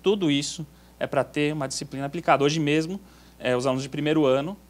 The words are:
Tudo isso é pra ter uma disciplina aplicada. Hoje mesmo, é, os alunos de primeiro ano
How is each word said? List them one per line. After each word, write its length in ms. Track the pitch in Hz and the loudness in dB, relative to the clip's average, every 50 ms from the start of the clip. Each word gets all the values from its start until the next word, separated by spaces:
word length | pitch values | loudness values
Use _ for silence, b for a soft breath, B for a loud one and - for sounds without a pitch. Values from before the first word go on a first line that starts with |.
Tudo 280 | - 185 214 202 185 151 | 2 2 2 2 2 2
isso 360 | 143 139 143 - - - 156 - b b b b b b | 2 0 0 -4 -8 -10 -12 -14 b b b b b b
é 80 | - | -6
pra 160 | - - 139 | -2 0 -2
ter 300 | 127 131 - 151 147 147 | -2 0 -2 -2 -2 0
uma 160 | 151 156 135 135 | -2 -4 -6 -6
disciplina 380 | - - 143 139 - 135 139 | -6 -8 -10 -10 -8 -8 -8
aplicada. 360 | 143 - - - - 147 131 | -6 -8 -4 2 2 4 4
Hoje 160 | 139 147 156 165 | 4 2 2 2
mesmo, 400 | 151 143 147 160 160 160 190 202 B B B B B B B B | 0 2 2 0 0 -2 -8 -10 B B B B B B B B
é, 180 | - 127 127 | -2 0 0
os 100 | 123 127 | 0 0
alunos 160 | 139 127 131 | 0 -2 -2
de 60 | 135 135 | -4 -6
primeiro 380 | - 147 147 147 156 156 151 | -6 -4 0 2 2 4 4
ano 300 | 135 127 139 143 170 202 - - | 4 4 2 0 -4 -10 -12 -16